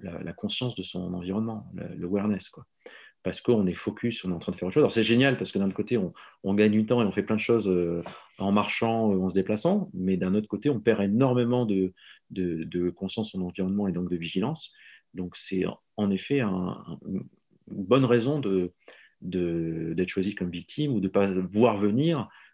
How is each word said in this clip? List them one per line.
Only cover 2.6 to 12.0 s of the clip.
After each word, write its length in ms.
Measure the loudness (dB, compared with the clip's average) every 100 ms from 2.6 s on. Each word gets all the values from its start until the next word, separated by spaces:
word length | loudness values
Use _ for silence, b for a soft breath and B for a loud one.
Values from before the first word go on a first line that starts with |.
| -20 _ B B B _
Parce 160 | -8 -4
qu'on 280 | 2 2 2
est 80 | -2
focus, 500 | -6 -4 -4 -4 -6
on 60 |
est 20 |
en 60 | -4
train 120 | -6
de 60 | -6
faire 80 | 0
autre 80 |
chose. 80 | 4
Alors, 100 | 4
c'est 120 | 4
génial 340 | 4 6 4 2
parce 140 | -2
que 80 | 0
d'un 80 | -2
autre 80 | -2
côté, 200 | -2 0
on, 160 | -2 B B B
on 140 | 0 4
gagne 160 | 6
du 160 | 4 4
temps 160 | 2
et 20 | 2
on 60 |
fait 100 | 0
plein 140 | 0 -2
de 60 |
choses, 280 | 2 2 4
euh, 320 | 2 2 -2 -6 B B -4
en 120 | 2
marchant, 640 | 2 2 0 0 2 2
euh, 60 | 2
en 100 | 2
se 60 | 0
déplaçant. 560 | 0 0 2 0 -2
Mais 240 | -4 -2 0
d'un 160 | 2
autre 140 | 0 -2
côté, 240 | -2 -2
on 80 | 2
perd 240 | 2 2
énormément 640 | 2 4 4 4 2 2 2
de, 260 | 2 0 B